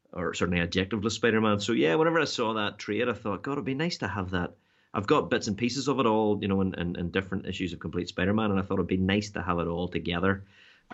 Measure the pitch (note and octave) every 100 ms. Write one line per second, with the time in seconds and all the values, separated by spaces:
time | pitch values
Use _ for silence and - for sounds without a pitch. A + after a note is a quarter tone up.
0 | _ F2 E2+ - F2 F2 E2+ F#2 F#2+ A2+
1 | G#2+ - A#2+ A2 A2 G#2 G2+ A#2+ D3 D#3+
2 | D#3+ E3 C#3 - A2+ A2 G#2 - - G#2
3 | B2 A2 G#2+ F#2+ C#3 C#3+ B2 C3+ E3+ F3
4 | A2 G2 F2+ F2+ F2 - _ _ _ -
5 | G2 D3+ - A#2 - G2+ A#2+ D3 C3 B2+
6 | A#2+ A2 G#2+ G#2 G2+ G2 F#2+ - E2+ F2
7 | E2+ F#2 F#2+ F#2+ - F#2 F#2 E2+ F2 F2
8 | E2+ - F#2 G#2+ A2 F#2+ F#2+ F#2+ F2 F#2+
9 | F#2 G2+ G2+ E2+ E2 E2+ E2 E2+ F2+ E2
10 | E2 F2 F#2 G2 G2 - - - _